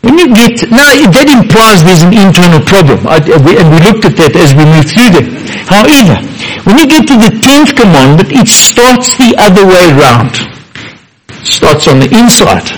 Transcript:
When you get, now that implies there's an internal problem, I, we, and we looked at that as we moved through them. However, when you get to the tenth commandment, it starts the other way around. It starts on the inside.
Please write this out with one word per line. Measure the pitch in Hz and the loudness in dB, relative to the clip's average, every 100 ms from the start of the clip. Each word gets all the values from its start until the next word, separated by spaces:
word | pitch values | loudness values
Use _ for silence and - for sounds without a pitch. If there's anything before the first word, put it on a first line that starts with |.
When | 233 320 | 0 0
you | 330 | 2
get, | 226 233 - - | 2 0 -2 -2
now | 233 285 | 0 0
that | 277 269 170 294 | 2 2 2 2
implies | 262 - 220 220 202 160 | 2 0 0 2 2 2
there's | 180 | 2
an | 170 | 2
internal | 220 196 160 175 156 147 | 2 0 2 2 0 0
problem, | 196 151 107 - | 0 2 0 -2
I, | 156 151 160 139 | -2 0 0 2
we, | 156 | 2
and | 160 | 2
we | 160 185 | 2 2
looked | - 180 | 0 -2
at | - | 0
that | 147 | -2
as | 156 156 139 | 0 0 2
we | 151 | 2
moved | 160 143 | 2 0
through | - 240 | 0 2
them. | 170 104 - - - - | 2 -2 -8 -12 -14 -2
However, | 196 220 285 202 107 - - - - - | 0 2 2 2 0 -6 -14 -14 -8 -2
when | 247 | 0
you | 294 | 2
get | 311 311 | 0 0
to | 254 | 2
the | 220 220 262 | 0 0 0
tenth | 285 302 - | 2 0 0
commandment, | 214 151 131 156 - | 0 2 2 0 0
it | 254 208 | -4 -4
starts | - - - 247 247 - - | -4 -4 0 0 0 -4 -2
the | 247 - | -2 0
other | 208 190 196 | 0 2 2
way | 180 175 | 2 2
around. | 139 139 120 131 - - - - - - - _ _ _ | 2 0 0 -4 -8 -12 -18 -20 -20 -20 -20 _ _ _
It | - - | -16 -8
starts | - - 147 160 | -4 -2 0 0
on | 135 | 0
the | 131 | 0
inside. | 220 240 - 165 90 - | 0 0 0 -2 -2 -6